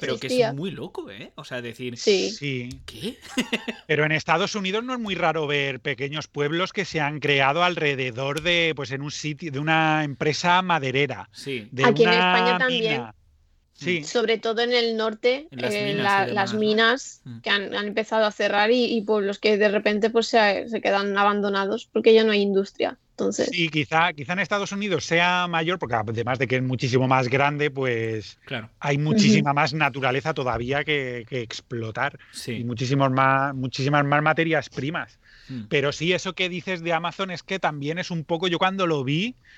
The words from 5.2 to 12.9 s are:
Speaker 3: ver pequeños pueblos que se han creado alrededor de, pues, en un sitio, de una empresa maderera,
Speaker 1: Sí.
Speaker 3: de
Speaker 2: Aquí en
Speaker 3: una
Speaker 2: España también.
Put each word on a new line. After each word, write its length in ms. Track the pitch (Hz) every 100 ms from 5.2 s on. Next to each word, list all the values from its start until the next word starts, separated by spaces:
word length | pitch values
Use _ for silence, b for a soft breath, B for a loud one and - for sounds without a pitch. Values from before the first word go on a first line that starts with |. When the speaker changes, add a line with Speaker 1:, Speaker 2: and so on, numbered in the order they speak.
| 170 160 147
Speaker 3:
ver 340 | 147 139 127
pequeños 480 | 151 120 139 151 -
pueblos 440 | 143 147 165 180
que 120 | -
se 160 | 180 165
han 180 | 147 147
creado 440 | 143 139 135 151
alrededor 800 | 175 170 151 135 127 113 135 143
de, 300 | 160 175 165 147
pues, 140 | 127
en 120 | 135
un 80 | 147
sitio, 400 | - 151 147 165
de 80 | 135
una 460 | 156 160 160 156
empresa 560 | 151 131 156 - 180 180
maderera, 640 | 185 165 131 127 143 107 101
Speaker 1:
Sí. 360 | - - 127 107
Speaker 3:
de 120 | 120 240
Speaker 2:
Aquí 160 | 220
en 80 | 220
Speaker 3:
una 80 | 175 180 180
Speaker 2:
España 220 | 180 185
también. 340 | 254 247 220